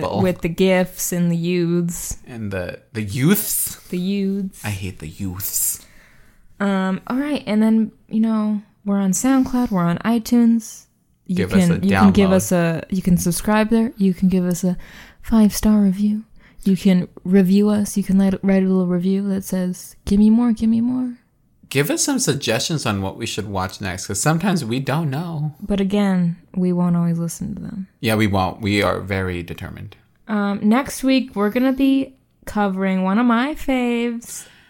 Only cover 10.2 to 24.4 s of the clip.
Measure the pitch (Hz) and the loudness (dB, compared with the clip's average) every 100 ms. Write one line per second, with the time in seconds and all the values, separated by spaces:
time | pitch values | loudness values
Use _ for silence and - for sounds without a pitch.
10.2 | 226 240 233 233 - - _ _ _ _ | 2 4 4 4 -2 -18 _ _ _ _
11.2 | - 185 92 190 175 170 190 196 202 190 | -6 -2 2 4 4 4 2 6 6 6
12.2 | 190 190 - 180 170 165 - 185 185 175 | 4 4 2 0 0 -2 -4 -2 2 2
13.2 | 180 170 - 214 214 226 226 - 196 180 | 2 -2 0 2 2 2 0 0 0 2
14.2 | 185 185 180 175 180 180 - - - - | 2 2 0 0 -2 -4 -8 -18 -20 -14
15.2 | - 226 208 - 214 214 202 185 208 214 | 0 4 4 4 2 4 4 2 0 -2
16.2 | 220 - - - - 185 202 180 - - | -6 -20 -20 -4 0 2 4 2 0 -8
17.2 | 180 196 185 196 208 208 208 202 190 190 | 2 4 6 4 4 2 -2 -2 2 2
18.2 | 196 196 196 190 190 190 180 180 185 190 | 2 2 2 2 2 2 0 0 0 0
19.2 | 202 196 190 185 180 180 - - - 202 | -2 -4 -4 -4 -4 -6 -14 -12 0 4
20.2 | 214 226 240 220 220 226 240 254 254 240 | 6 6 2 0 0 2 0 -2 -4 -8
21.2 | _ _ _ _ - 135 147 330 - 269 | _ _ _ _ -6 -2 0 0 0 0
22.2 | - 139 - 113 - 151 120 101 95 - | 0 -2 -2 -2 -2 -4 -2 -2 -4 -6
23.2 | 113 - 104 95 95 - 98 87 - 101 | -8 -8 -6 -6 -6 -6 -8 -8 -8 -2
24.2 | 151 165 | 0 0